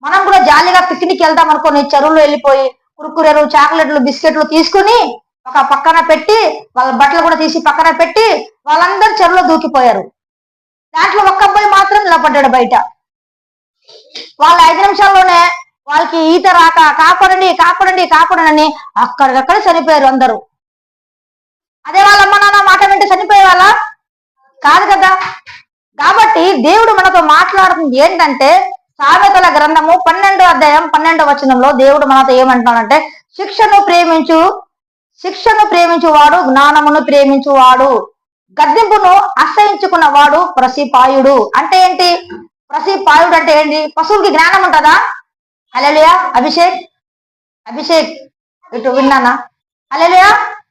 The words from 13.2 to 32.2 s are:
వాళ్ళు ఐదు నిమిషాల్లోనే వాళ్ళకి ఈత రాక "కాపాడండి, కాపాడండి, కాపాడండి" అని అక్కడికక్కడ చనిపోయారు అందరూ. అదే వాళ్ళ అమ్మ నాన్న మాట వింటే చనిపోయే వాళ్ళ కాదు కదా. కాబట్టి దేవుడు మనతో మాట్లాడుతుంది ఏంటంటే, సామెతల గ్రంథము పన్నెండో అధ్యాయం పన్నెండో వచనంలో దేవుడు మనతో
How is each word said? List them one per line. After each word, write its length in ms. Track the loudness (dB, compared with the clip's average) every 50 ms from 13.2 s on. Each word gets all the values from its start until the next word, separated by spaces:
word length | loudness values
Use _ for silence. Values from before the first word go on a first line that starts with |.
| _ _ _ _ _ _ _ _ _ _ _ _ _ _ -20 -20 _ _ _ -20 -20 -20 _ _
వాళ్ళు 240 | 0 2 2 4 4
ఐదు 180 | 2 2 2
నిమిషాల్లోనే 680 | 0 -2 0 0 0 2 2 2 2 2 2 2 2 0 -2 -6 -16 _ _ _ _ -6
వాళ్ళకి 300 | -4 -4 -4 -2 -4 -2
ఈత 300 | 0 0 0 0 0 0
రాక 480 | 2 2 2 2 2 2 2 2 2 0
"కాపాడండి, 560 | 0 0 2 0 -2 -2 -2 -2 0 -2 0
కాపాడండి, 520 | 0 0 0 0 0 -2 -2 0 -2 -2
కాపాడండి" 440 | 0 2 0 0 0 0 -2 0 0
అని 260 | 2 2 0 -2 -2 -8 -16 -12 _ -4
అక్కడికక్కడ 640 | -4 -4 -2 -2 -2 0 0 -2 0 0 -2 0 0 0
చనిపోయారు 340 | -2 0 0 0 0 2 2
అందరూ. 380 | 0 0 2 0 -2 -2 -4 -10 _ _ _ _ _ _ _ _ _ _ _ _ _ _ _ _ _ _ _ _ _ _ _ _ _ _ _ _ -6
అదే 160 | -2 0 2
వాళ్ళ 180 | 2 4 2
అమ్మ 160 | 2 2 2 0
నాన్న 260 | 0 2 2 2 2
మాట 240 | 2 2 2 2 0
వింటే 160 | 2 0 0
చనిపోయే 400 | 0 0 -2 0 2 2 4 4
వాళ్ళ 260 | 4 4 4 4 2 2 0 -4 -10 -14 _ _ _ _ _ _ _ _ _ _ _ _ _ -2
కాదు 280 | 0 2 2 2 0
కదా. 240 | 0 0 2 0 0 0 -4 -8 -12 -16 _ -20 -20 -20 _ _ _ _ _ _ _ -4 -2
కాబట్టి 540 | 0 2 2 2 2 2 0 0 0 -2 0
దేవుడు 300 | 0 0 2 2 2 2
మనతో 300 | 0 0 0 0 0 0
మాట్లాడుతుంది 760 | 0 2 2 2 2 0 0 0 0 0 0 -2 -4 -4 0 0
ఏంటంటే, 760 | 0 0 0 0 -2 -2 0 0 0 2 2 2 0 -2 -10 -14 _ _ _ _
సామెతల 540 | 0 0 2 2 2 2 2 2 2 2 0
గ్రంథము 440 | 0 0 0 0 0 2 2 0 2 2 0
పన్నెండో 360 | -2 0 0 -2 2 2 2
అధ్యాయం 440 | 2 2 2 2 2 2 0 0 0
పన్నెండో 380 | -4 -2 0 0 0 0 0
వచనంలో 460 | 0 0 -2 0 -2 0 0 0 0
దేవుడు 340 | 0 2 2 2 2 2 0
మనతో 280 | 0 2 0